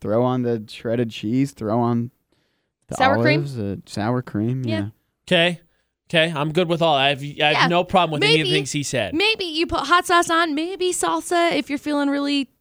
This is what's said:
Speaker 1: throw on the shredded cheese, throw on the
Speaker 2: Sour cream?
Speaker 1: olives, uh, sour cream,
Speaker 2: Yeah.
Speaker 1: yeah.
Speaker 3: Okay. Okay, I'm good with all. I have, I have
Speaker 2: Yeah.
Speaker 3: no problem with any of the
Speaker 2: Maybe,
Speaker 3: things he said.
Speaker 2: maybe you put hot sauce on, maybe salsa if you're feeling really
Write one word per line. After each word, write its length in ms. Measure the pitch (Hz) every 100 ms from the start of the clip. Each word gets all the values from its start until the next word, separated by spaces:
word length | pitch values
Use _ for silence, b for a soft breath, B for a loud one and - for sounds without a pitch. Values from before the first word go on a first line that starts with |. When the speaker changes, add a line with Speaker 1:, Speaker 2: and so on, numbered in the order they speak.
Speaker 1:
throw 200 | 107 110
on 200 | 127 127
the 200 | 120 117 107
shredded 420 | - 117 120 117
cheese, 420 | - 107 127 135
throw 280 | - 110 113
on 300 | 120 120 120 - _ _ _ _ _ _ -
the 80 | -
Speaker 2:
Sour 260 | 262 220
cream? 180 | - -
Speaker 1:
olives, 180 | 143 123
uh, 180 | 101 92 -
sour 340 | - 104 123
cream, 420 | - 104 110 131
Speaker 2:
Yeah. 140 | 123 107
Speaker 1:
yeah. 100 | 101 - _ _ -
Speaker 3:
Okay. 340 | 175 170 175 _ _ _ _ -
Okay, 200 | 170 160
I'm 180 | 151 151
good 160 | 156 170
with 140 | 170
all. 120 | 165
I 140 | 139 139
have, 120 | 143
I 20 |
have 120 | 143 143
Speaker 2:
Yeah. 300 | 151 151 160
Speaker 3:
no 160 | 175
problem 360 | 175 190 170 147
with 40 | 392
any 60 |
of 40 | 156 139
the 40 |
Speaker 2:
Maybe, 80 | 151
Speaker 3:
things 140 | 135
he 100 | 147
said. 320 | 135 127 98
Speaker 2:
maybe 300 | 302 415 440 359
you 200 | 311 311
put 200 | 311 277
hot 200 | 349 359
sauce 220 | 349 349
on, 260 | 330 339
maybe 380 | 285 330 381 359
salsa 600 | 349 339 330 - 349 339 285
if 140 | -
you're 80 | 285
feeling 320 | 302 294 285
really 400 | 285 285 285 269 _